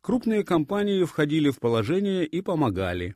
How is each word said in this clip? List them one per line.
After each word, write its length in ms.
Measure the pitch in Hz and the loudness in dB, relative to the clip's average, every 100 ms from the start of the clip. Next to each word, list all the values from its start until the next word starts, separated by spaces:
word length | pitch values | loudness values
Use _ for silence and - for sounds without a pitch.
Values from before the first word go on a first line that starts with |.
Крупные 420 | - 240 226 214 | -2 -2 0 0
компании 600 | 202 170 147 202 208 196 170 | 2 0 0 -2 0 2 0
входили 460 | - 151 156 147 | 0 0 2 2
в 80 | 131 | 0
положение 680 | 120 113 110 180 202 190 160 | 0 0 2 0 0 -2 -2
и 140 | 170 | -4
помогали. 720 | 190 165 135 92 92 90 87 | -2 0 0 0 -2 -2 -6